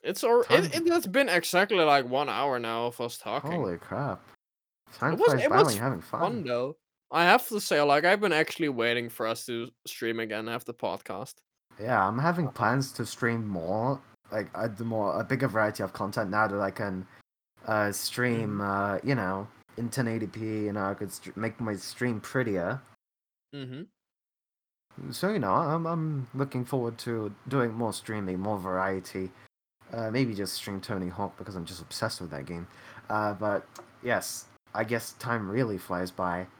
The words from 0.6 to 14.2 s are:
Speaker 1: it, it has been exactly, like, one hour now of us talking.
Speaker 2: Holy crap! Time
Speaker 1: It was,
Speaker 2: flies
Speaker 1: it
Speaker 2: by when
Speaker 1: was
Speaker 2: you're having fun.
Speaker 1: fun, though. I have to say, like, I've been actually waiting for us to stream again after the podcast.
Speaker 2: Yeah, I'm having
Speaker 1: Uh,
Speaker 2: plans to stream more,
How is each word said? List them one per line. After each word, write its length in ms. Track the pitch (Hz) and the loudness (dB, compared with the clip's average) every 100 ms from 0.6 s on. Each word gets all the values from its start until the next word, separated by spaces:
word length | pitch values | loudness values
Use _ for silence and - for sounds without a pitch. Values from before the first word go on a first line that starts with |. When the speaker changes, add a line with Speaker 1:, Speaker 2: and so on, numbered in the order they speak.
Speaker 1:
it, 100 | 160 | 6
it 120 | 302 339 | 2 2
has 180 | 339 196 | 2 2
been 240 | 185 277 | 2 4
exactly, 480 | 175 - 180 196 196 | 4 4 4 4 6
like, 280 | 156 143 123 | 8 6 6
one 220 | 131 143 | 0 2
hour 300 | 107 139 123 | 2 2 2
now 260 | 117 113 | 0 0
of 160 | 120 120 | 0 -2
us 160 | 120 - | -6 -6
talking. 340 | - 123 147 | -4 -4 -2
Speaker 2:
Holy 260 | 170 113 85 | -2 -2 -2
crap! 420 | - 101 139 92 - - _ _ _ _ _ | -4 -4 -4 -4 -10 -20 _ _ _ _ _
Time 220 | - 139 | -2 0
Speaker 1:
It 60 | 180 | 4
was, 80 | 453 | 4
Speaker 2:
flies 160 | - | 6
Speaker 1:
it 40 | 277 | 6
Speaker 2:
by 80 | - | 6
when 80 | |
Speaker 1:
was 100 | 175 | 6
Speaker 2:
you're 100 | 104 | 4
having 180 | 123 104 | 0 -2
fun. 180 | - - | -6 -2
Speaker 1:
fun, 240 | 175 240 | -2 -2
though. 320 | 143 120 127 156 _ _ _ | -2 -2 -2 -8 _ _ _
I 140 | 143 | 4
have 240 | 175 226 - | 6 6 4
to 120 | 208 | -4
say, 180 | - 156 | 0 4
like, 240 | 147 143 | 6 6
I've 160 | 170 202 | 6 4
been 140 | 208 | 4
actually 340 | 156 156 - 156 | 4 2 0 -2
waiting 400 | 123 117 120 117 | 2 2 2 -2
for 180 | - 110 | -4 -2
us 200 | 117 - | -2 -4
to 240 | 117 120 _ - | -6 -8 _ -14
stream 340 | - 117 113 | -4 -2 -2
again 300 | 113 107 110 | -2 -4 -4
after 220 | 117 - | -6 -8
the 60 | 117 | -4
podcast. 580 | 107 92 - 98 127 - _ _ _ - | -4 -4 -6 -10 -10 -14 _ _ _ -10
Speaker 2:
Yeah, 260 | 110 120 95 | 0 4 4
I'm 120 | 113 | 2
having 300 | 156 175 147 | 0 2 -2
Speaker 1:
Uh, 20 | |
Speaker 2:
plans 420 | - 107 131 135 | 0 2 2 0
to 140 | - 113 | -4 -8
stream 420 | - 120 117 107 | -2 0 0 -2
more, 500 | 92 82 104 120 135 - _ | -4 -2 -2 0 -2 -8 _